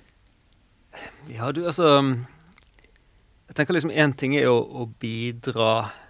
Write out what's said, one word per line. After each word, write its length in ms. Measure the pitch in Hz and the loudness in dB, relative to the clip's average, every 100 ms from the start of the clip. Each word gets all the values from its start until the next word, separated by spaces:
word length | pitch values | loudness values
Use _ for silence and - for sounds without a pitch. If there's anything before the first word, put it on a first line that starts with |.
| _ _ _ _ _ _ _ _ _ - - - 147 | _ _ _ _ _ _ _ _ _ -20 -20 -20 -16
Ja, 200 | 117 123 | -8 -6
du, 120 | 147 175 | -4 -4
altså, 220 | 156 160 143 135 123 123 - _ _ _ _ _ _ _ _ _ _ _ | 2 6 6 4 -2 -6 -18 _ _ _ _ _ _ _ _ _ _ _
jeg 100 | - | -4
tenker 180 | 147 175 | 0 0
liksom 180 | 151 139 | 0 2
en 180 | 151 | 2
ting 220 | 123 131 143 | 2 -2 2
er 120 | 127 | 4
å, 60 | 120 - 127 | 2 0 -8
å 40 | 117 - | -10 -8
bidra, 720 | 113 113 120 117 131 113 113 113 107 - | -8 -6 -8 -6 -8 0 2 2 -2 -12